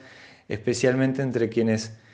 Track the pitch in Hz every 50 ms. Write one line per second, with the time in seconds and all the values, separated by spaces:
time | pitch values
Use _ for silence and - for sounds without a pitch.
0 | - - - - - - - - _ - - 110 - - 120 113 - 131 127 131
1 | 131 131 131 131 139 131 117 123 117 110 113 117 113 113 110 107 110 - - -
2 | - -